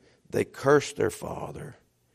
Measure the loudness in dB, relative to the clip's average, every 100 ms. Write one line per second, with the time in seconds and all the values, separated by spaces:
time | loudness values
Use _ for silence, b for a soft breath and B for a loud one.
0 | b b _ -4 -4 0 4 4 4 -2
1 | -2 -2 -8 -8 -10 -10 -14 -16 _ _
2 | _